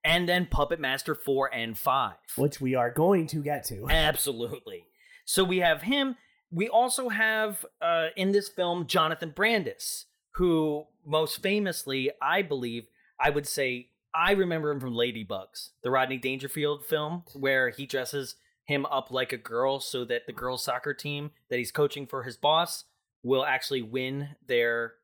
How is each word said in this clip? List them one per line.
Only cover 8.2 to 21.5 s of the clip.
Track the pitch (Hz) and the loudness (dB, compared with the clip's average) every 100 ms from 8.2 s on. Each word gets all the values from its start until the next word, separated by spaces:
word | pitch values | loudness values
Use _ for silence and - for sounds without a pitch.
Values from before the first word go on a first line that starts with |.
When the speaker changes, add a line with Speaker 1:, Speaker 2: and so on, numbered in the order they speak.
| 190 | 2
Speaker 1:
this | 202 196 | 2 0
film, | - 175 175 165 | -2 0 0 0
Jonathan | 180 156 160 165 | 2 2 0 -8
Brandis, | 147 214 226 135 - - - - _ _ | 0 2 2 0 -6 -8 -8 -12 _ _
who | - 180 160 156 147 151 _ | 0 4 4 2 -2 -8 _
most | 147 156 156 - | 0 0 0 -2
famously, | 196 208 196 165 - 135 131 - | 0 0 0 -4 -4 -2 -2 -2
I | 143 170 | 0 0
believe, | 170 139 120 117 110 _ _ - | 0 -2 -4 -6 -10 _ _ 0
I | 135 | 2
would | 147 143 | 2 -2
say, | - 135 123 123 _ _ | -2 -2 -2 -10 _ _
I | 160 175 | 0 2
remember | 202 180 160 151 | 4 2 2 0
him | 143 | -2
from | 127 | -2
Ladybugs, | 117 120 113 101 98 95 - - _ | 0 0 -2 -6 -8 -8 -16 -16 _
the | 127 | 0
Rodney | 131 131 131 | 2 2 0
Dangerfield | 127 131 139 156 147 143 - | -2 -4 -6 -2 -2 -2 0
film, | 156 151 175 - | 0 0 -6 -8
where | 143 135 131 127 | -2 2 4 2
he | 113 139 | -2 -6
dresses | 135 123 143 127 - _ _ | -4 -4 -6 -8 -14 _ _
him | - 143 139 | -2 -2 0
up | 135 131 | -2 -2
like | 127 127 | -4 -2
a | 120 | -6
girl | - 117 135 135 | -4 0 0 0
so | - 127 | -4 -6
that | 120 120 - | -2 -4 -4
the | |
girls' | - 123 127 | -8 -6 -4
soccer | - 123 147 | -4 -4 -4
team | 139 147 143 147 _ _ | -6 -6 -8 -8 _ _